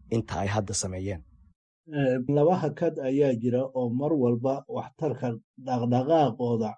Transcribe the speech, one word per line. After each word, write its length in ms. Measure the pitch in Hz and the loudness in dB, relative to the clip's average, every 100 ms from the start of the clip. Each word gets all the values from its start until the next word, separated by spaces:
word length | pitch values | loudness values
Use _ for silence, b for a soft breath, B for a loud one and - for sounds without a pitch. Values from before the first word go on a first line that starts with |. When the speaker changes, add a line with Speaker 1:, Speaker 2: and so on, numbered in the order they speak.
| - | -4
Speaker 1:
inta 240 | 113 - 85 | -2 -2 -4
ay 80 | 98 | -2
hadda 260 | 110 101 | -2 -2
sameeyeen? 480 | 98 95 92 98 85 - - - _ _ _ 160 | -4 -6 -6 -6 -8 -12 -20 -20 _ _ _ -8
Speaker 2:
Eh, 300 | 147 135 127 127 | -2 0 0 2
laba 260 | 143 156 180 | 4 4 4
hakad 380 | 151 147 170 160 | 0 -2 -2 -2
ayaa 360 | 131 139 143 | -2 2 2
jira 280 | 117 120 123 131 | 2 0 0 -2
oo 140 | 127 120 | -2 -2
mar 220 | 123 151 | 0 0
walba 420 | 156 123 120 131 139 - | 2 2 2 0 -4 -6
waxtarka 600 | 123 - - 156 - 123 117 _ - | -8 -8 -6 -6 -4 -4 -6 _ -12
dhaqdhaqaaqooda 1080 | 131 123 117 123 131 165 135 107 120 113 110 | -4 -2 2 2 4 4 4 0 -2 0 -2